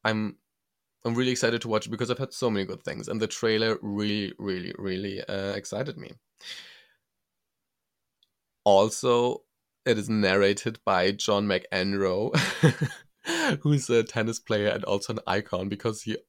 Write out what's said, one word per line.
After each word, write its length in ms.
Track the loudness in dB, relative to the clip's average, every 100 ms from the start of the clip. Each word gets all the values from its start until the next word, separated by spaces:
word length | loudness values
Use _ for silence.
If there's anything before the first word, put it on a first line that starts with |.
I'm, 320 | 0 0 -4 -8 _ _ _ _ _ _
I'm 100 | -4
really 160 | 0 0
excited 320 | 2 0 0
to 60 | 0
watch 180 | -2 -2
it 40 |
because 200 | -6 -4
I've 80 | -4
heard 160 | -6
so 160 | -2 0
many 160 | 0 -2
good 160 | -6
things, 260 | -10 -8 -6
and 140 | -4
the 40 | -4
trailer 520 | 0 0 2 2 -2
really, 540 | -4 -2 -2 -2 -4 -6
really, 360 | -6 -4 -6 -8
really, 460 | -6 -4 -6 -8
uh, 280 | -6 -4 -4
excited 420 | -6 -6 -6 -6 -8
me. 160 | -16 -18 _ _ -18 -16 -18 -20 _ _ _ _ _ _ _ _ _ _ _ _ _ _ _ _ _ _
Also, 800 | 6 6 6 2 2 4 2 -2 _ _ _ _ 0
it 100 | 0
is 140 | 2
narrated 680 | 2 4 6 4 4 -2 -4
by 280 | 0 2 2
John 340 | 0 0 2 2
McEnroe, 920 | 0 0 -2 0 2 2 0 0 0 -2 4 2 4 -6 -6 _ _
<laughs> 460 | -4 0 0 0
who's 260 | 2 0 4
a 140 | 2
tennis 380 | 2 -2 -2 -4
player 280 | -2 0 2
and 160 | 0
also 300 | 0 -2 -2
an 60 | -6 -2
icon, 440 | -2 -2 -4 -2
because 320 | -2 -4 -4
he 160 | -8 -8